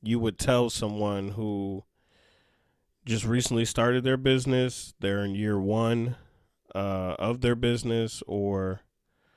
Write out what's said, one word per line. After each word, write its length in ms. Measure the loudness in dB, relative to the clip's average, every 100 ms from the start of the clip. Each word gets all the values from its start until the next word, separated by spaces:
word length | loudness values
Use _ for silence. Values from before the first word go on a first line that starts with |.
you 160 | -2 0
would 180 | 0 0
tell 320 | 2 4 2
someone 600 | 0 -4 -2 0 0 -4
who 540 | -4 -4 -2 -4 -6 -10 _ _ _ _ _ _ _ _ _ _ _
just 200 | -4 -2
recently 400 | 2 2 2 0
started 400 | 0 2 2 2
their 120 | 2 2
business, 800 | 4 2 4 2 2 -2 -14 -6
they're 240 | -2 0
in 100 | 0
year 240 | -2 0 0
one, 580 | 2 2 2 2 -2 -6 -12 _ _ _ _
uh, 420 | -4 -2 -2 -4 -2
of 220 | -2 0
their 160 | 0 2
business, 680 | 2 0 0 -2 -2 -6 -6
or, 540 | -2 -2 -2 -2 -6 -10 _ _ _ _